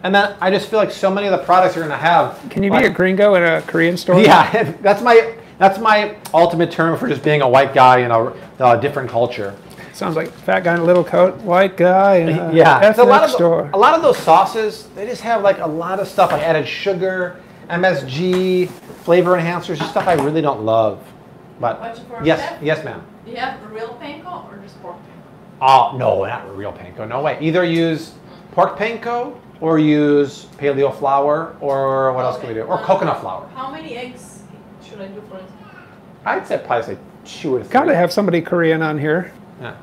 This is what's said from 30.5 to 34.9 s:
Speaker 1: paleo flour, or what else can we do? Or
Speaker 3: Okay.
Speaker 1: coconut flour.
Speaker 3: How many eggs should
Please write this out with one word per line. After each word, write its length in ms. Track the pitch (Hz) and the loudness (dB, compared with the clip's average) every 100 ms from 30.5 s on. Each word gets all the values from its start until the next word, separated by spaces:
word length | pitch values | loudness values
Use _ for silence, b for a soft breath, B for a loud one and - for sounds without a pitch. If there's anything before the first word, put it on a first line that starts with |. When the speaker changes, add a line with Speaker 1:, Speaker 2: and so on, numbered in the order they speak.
| - | -6
Speaker 1:
paleo 400 | 143 135 139 - | -4 0 -2 -2
flour, 560 | 143 139 147 151 165 - | -2 0 0 -2 -4 -8
or 540 | 143 135 135 135 135 | -6 -2 -2 0 -2
what 100 | 127 | -2
else 140 | 123 - | -4 -6
can 100 | 127 | -10
we 60 | |
do? 80 | 110 | -10
Or 140 | - 143 | -6 -6
Speaker 3:
Okay. 80 | |
Speaker 1:
coconut 360 | - 196 165 123 | -2 0 0 -4
flour. 260 | 98 92 - | -8 -12 -14
Speaker 3:
How 160 | 269 269 | -14 -14
many 260 | 311 320 240 | -14 -14 -14
eggs 400 | 254 - - - - - - - | -14 -18 -20 -20 -20 -20 -20 -20
should 140 | - | -20